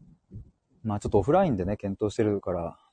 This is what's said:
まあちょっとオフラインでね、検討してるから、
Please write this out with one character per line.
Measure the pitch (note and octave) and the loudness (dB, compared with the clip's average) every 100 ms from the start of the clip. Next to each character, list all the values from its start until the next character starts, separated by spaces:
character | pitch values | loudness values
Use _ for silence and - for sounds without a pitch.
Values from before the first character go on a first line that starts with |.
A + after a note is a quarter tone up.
| - _ _ - - _ _ _ | -20 _ _ -20 -20 _ _ _
ま | A2 G#2 | -6 -4
あ | |
ち | - | 0
ょ | |
っ | |
と | G#2 | 2
オ | |
フ | G2 | 4
ラ | F3 | 4
イ | F#3+ | 4
ン | G2+ | 0
で | F2+ | -2
ね、 | G#2 | -4
検 | G2+ G2 | -4 -2
討 | G#2+ | -2
し | - | 2
て | |
る | G#2+ G2+ | 0 0
か | F#2+ | -2
ら、 | F2+ E2+ - _ | -4 -4 -10 _